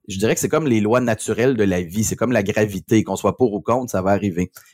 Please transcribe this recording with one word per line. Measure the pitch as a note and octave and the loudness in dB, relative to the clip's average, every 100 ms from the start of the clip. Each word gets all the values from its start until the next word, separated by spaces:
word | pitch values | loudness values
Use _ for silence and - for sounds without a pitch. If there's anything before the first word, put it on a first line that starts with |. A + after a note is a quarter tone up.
| - | -12
je | F#2 | -4
dirais | - | -2
que | - | 0
c'est | - | 0
comme | D#3 D3+ | 0 2
les | A2 | 2
lois | G#2+ B2 | 2 2
naturelles | A#2 G#2+ - G#2 B2+ A#2 | 2 -2 -2 0 0 2
de | |
la | G2+ F2+ | 2 0
vie, | F2 G2+ | -2 -2
c'est | G2+ | -2
comme | - A2+ | -2 0
la | A#2 | 0
gravité, | G2 G#2+ G#2 F#2+ - A2 | 0 0 0 -2 2 2
qu'on | F#2+ F#2+ | 2 -2
soit | G2+ - | -2 2
pour | B2 | 0
ou | G2 | 0
contre, | A#2 B2 B2 | -2 -2 -2
ça | F#2+ | -2
va | F#2+ | 0
arriver. | G2+ G2+ E2+ F2+ - - | 0 0 -2 -4 -8 -20